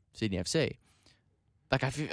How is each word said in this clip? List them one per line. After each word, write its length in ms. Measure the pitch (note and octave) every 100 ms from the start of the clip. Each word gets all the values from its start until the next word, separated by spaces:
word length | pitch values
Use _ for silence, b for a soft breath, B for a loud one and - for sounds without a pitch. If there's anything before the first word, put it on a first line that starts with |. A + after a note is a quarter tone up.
| _
Sydney 240 | - A2 F#2
F 100 | G2+
C. 300 | E3 C3+ - b b b b b _ _ _ _
Like, 120 | C3+
I 60 | C3
feel, 180 | C#3 D3